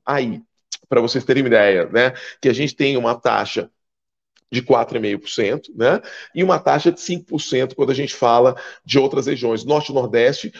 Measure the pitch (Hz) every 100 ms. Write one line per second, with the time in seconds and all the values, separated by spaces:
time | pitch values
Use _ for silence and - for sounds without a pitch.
0 | - 139 120 95 - _ - - - 120
1 | 117 131 131 131 131 110 101 92 82 110
2 | 127 127 - - 139 131 147 - 139 131
3 | 117 123 127 107 104 - - _ _ _
4 | _ _ _ _ - 123 123 123 117 120
5 | 107 101 - - 104 151 - - 123 180
6 | - - - 160 185 170 - 147 170 -
7 | - 175 - 151 - 131 127 - 131 120
8 | 110 - 120 120 127 127 - - - 135
9 | 135 - 131 135 120 110 117 151 147 139
10 | 117 110 123 - 220